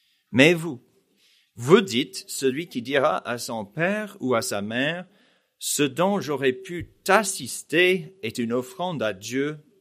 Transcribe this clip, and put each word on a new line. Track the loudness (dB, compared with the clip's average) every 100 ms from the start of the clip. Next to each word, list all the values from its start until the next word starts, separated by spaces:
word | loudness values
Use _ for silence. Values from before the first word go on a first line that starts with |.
| _ _ _
Mais | 6 6
vous, | 6 -2 -10 _ _ _ _ _ _ _ -8
vous | 4 6
dites, | 6 -2 -2 -8 -10
celui | -2 -2 -2 -6
qui | -8
dira | -2 2 2 0 -4
à | -6
son | -6 -10 -10
père | -4 -2 -2 -6 -6
ou | 0 0
à |
sa | 0 -4
mère, | -4 -2 -4 -4 -12 _ _ _ _ _
Ce | -6 0
dont | 0 2 0 0
j'aurais | -2 0 0
pu | -2 -8 -10 -12 _
t'assister | 2 2 2 -6 -8 -10 -2 4 4 2 -4 -10
est | -8 -4
une | -2
offrande | -2 -4 -6 -6 -2
à | -2
Dieu, | -4 -6 -4 -4 -6 _ _